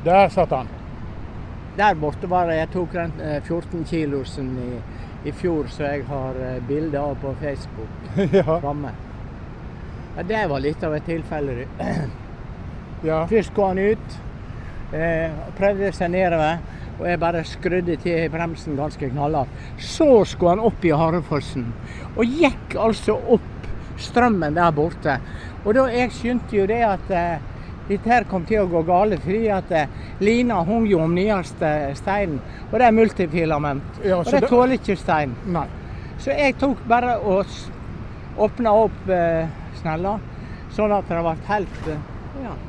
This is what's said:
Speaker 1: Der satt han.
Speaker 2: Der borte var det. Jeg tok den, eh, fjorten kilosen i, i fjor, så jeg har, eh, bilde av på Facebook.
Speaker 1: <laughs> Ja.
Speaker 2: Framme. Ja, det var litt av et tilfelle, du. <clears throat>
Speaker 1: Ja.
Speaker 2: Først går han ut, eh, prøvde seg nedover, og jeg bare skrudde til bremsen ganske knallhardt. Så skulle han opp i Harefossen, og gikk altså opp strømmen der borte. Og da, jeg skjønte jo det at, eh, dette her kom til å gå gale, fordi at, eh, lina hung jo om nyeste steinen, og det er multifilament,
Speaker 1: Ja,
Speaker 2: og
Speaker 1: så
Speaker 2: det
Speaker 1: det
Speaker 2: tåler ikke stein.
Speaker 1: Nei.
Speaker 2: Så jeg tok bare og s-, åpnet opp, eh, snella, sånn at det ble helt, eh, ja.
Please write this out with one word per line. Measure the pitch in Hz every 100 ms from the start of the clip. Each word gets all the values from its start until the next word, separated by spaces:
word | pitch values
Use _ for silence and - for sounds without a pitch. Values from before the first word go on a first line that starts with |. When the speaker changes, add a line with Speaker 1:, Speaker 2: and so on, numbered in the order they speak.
Speaker 1:
Der | 160 185 190
satt | - 160
han. | 139 113 - - - - - - - - - - -
Speaker 2:
Der | 208 170
borte | 151 - 185
var | 180 170
det. | 160
Jeg | 160
tok | 180 170
den, | 180 165 151
eh, | 156 147
fjorten | - 170 170 170 160
kilosen | 165 151 139 131 - 131 127
i, | 123 123 110 - - - 143
i |
fjor, | 143 185 160 139
så | -
jeg | 147 143 127
har, | 139 131 127
eh, | 127 127 120
bilde | 143 160 143
av | 147 131
på | 139 127
Facebook. | 147 135 - - 110 - - -
Speaker 1:
<laughs> | 190
Ja. | 196 156 160
Speaker 2:
Framme. | 143 143 139 107 - - - - - - - - - - - -
Ja, |
det | 175 220 196
var | 139
litt | 139 156
av | 165 151
et | 156
tilfelle, | 165 - 156 143
du. | 120 135 -
<clears throat> | - - 139 - - - - - - - - -
Speaker 1:
Ja. | 160 160 165
Speaker 2:
Først | 220 175
går | - 196
han | 185
ut, | 202 220 - - - - - - - - -
eh, | 151 165 165 160 151 - 165
prøvde | 190 196 196
seg | - 175
nedover, | 180 185 170 151 165 - - -
og | - 170
jeg | 175
bare | 165 175
skrudde | 156 - 185 180 175 156
til | 180 165 165
bremsen | 160 170 165 - 143
ganske | 151 - 139
knallhardt. | 131 143 156 127 - - -
Så | - - 311 240 180
skulle | - 175 185
han |
opp | 226 - 175
i | 151
Harefossen, | 165 175 - 147 - 139 113 107 - - - -
og | 233
gikk | 277 302 - - -
altså | 220 202 - 208 - 233
opp | - - - - - -
strømmen | - 240 240 202 156 151
der | 175
borte. | 147 160 - 160 127 - - - - 202
Og | 233
da, | 262
jeg | 240 247 -
skjønte | 233 247 - 214
jo | 190
det | 226
at, | 233 185 -
eh, | 185 175 160 - - - - -
dette | 196 220
her | 240
kom | 214 190 160
til | 214
å | 185
gå | 170 160
gale, | 180 214 175
fordi | 139 208 220
at, | 196 -
eh, | 165 139 - - -
lina | 196 233 247 208
hung | 170 233 220
jo | 185
om | 160
nyeste | 175 202 202 160 - 160 151 139 139
steinen, | - 202 196 139 - - -
og | 220
det | 240
er |
multifilament, | 220 220 - 175 160 160 151 147 143 - -
Speaker 1:
Ja, | 202 185
Speaker 2:
og | 175
Speaker 1:
så |
Speaker 2:
det | 277
Speaker 1:
det | 262
Speaker 2:
tåler | 240 254 254
ikke | - 190
stein. | - 160 143 117 196
Speaker 1:
Nei. | 170 135 - - - - -
Speaker 2:
Så | -
jeg | 285 285 -
tok | 277 240 -
bare | 233 247 226
og | 202 190 190
s-, | - - - - - - - - -
åpnet | 208 - 233
opp, | 208 220 - 190
eh, | 185 170 165 160 143 - -
snella, | 165 156 185 214 - - - - -
sånn | - 214
at | 202 175
det | 170
ble | 170 160 -
helt, | 208 190 - -
eh, | 151 147 - - 269
ja. | 247 170